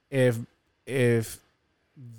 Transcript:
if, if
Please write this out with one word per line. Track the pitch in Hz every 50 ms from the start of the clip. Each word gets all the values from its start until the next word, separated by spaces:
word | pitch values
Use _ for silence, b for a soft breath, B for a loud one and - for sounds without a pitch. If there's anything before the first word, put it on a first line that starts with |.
| _ -
if, | 139 135 127 127 113 113 120 - _ _ _ _ _ _ -
if | 123 123 139 123 120 117 117 113 - - - _ _ _ _ _ _ _ _ _ _ _ 151 127 120 117